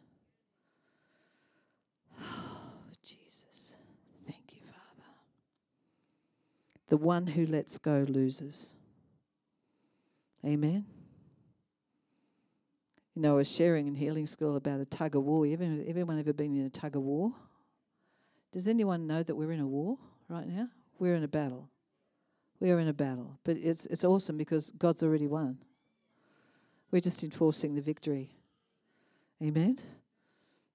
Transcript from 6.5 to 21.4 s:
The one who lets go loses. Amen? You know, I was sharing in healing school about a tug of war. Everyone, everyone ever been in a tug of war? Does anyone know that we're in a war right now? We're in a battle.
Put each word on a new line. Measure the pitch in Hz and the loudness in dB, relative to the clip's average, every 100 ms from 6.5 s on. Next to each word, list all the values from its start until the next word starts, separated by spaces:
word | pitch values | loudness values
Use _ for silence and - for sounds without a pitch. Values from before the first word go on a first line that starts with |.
| _ _ _ - | _ _ _ 0
The | 151 | 2
one | 160 175 175 | 4 2 0
who | 156 | 0
lets | 160 156 - - | 2 0 -2 -4
go | 156 143 139 | 0 2 2
loses. | 135 131 131 143 - - - - _ _ _ _ _ _ _ _ _ _ _ _ _ _ _ 147 | 2 0 -2 -10 -12 -14 -16 -20 _ _ _ _ _ _ _ _ _ _ _ _ _ _ _ -2
Amen? | 147 151 190 202 - - - - _ _ _ _ _ _ _ _ _ _ _ _ _ _ _ _ _ _ | 0 2 0 -4 -14 -20 -20 -20 _ _ _ _ _ _ _ _ _ _ _ _ _ _ _ _ _ _
You | 170 | 0
know, | 151 | 4
I | 143 | 4
was | 139 | 4
sharing | - 170 160 143 | 4 4 4 0
in | |
healing | 143 151 156 | -2 -2 -2
school | 151 - 151 143 | -4 -2 -2 0
about | 139 139 | -2 -4
a | 135 | -6
tug | - 156 | -4 0
of | 147 | 2
war. | 139 160 147 | 2 4 4
Everyone, | 160 175 151 - | 2 -2 -2 -4
everyone | 170 170 156 | -4 -2 0
ever | 151 | 0
been | 147 147 139 | 0 0 0
in | |
a | 135 | -2
tug | - 151 143 | -6 -6 -4
of | |
war? | 135 147 208 247 - _ _ _ _ _ _ _ _ _ _ | -2 0 -2 -4 -16 _ _ _ _ _ _ _ _ _ _
Does | 185 190 | -4 0
anyone | 233 202 170 160 | 2 2 0 0
know | 160 | -2
that | 165 | -2
we're | 143 156 | -2 -4
in | 160 | -2
a | 139 | -2
war | 139 175 269 - _ - | -2 -2 -6 -10 _ -12
right | 170 170 | -10 -8
now? | 180 247 - _ - | -6 -8 -10 _ -2
We're | 180 170 | 0 0
in | |
a | 147 | 0
battle. | 151 | -2